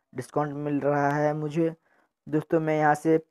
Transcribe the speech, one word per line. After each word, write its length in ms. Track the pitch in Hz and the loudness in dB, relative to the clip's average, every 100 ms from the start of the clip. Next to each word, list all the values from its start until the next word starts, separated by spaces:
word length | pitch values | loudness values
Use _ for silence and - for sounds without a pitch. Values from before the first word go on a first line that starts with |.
| _ | _
discount 420 | - 123 147 147 143 | -14 -8 -4 -4 -4
मिल 240 | 147 143 | -4 -2
रहा 280 | 139 143 143 | 0 0 0
है 220 | 147 151 | 0 0
मुझे। 400 | 151 151 151 165 165 _ _ _ _ - | -2 -4 -2 -2 -4 _ _ _ _ -6
दोस्तों, 340 | 151 - 170 | -4 0 0
मैं 180 | 156 156 | 0 2
यहाँ 160 | 151 | 2
से 240 | 147 160 160 - | 2 2 2 2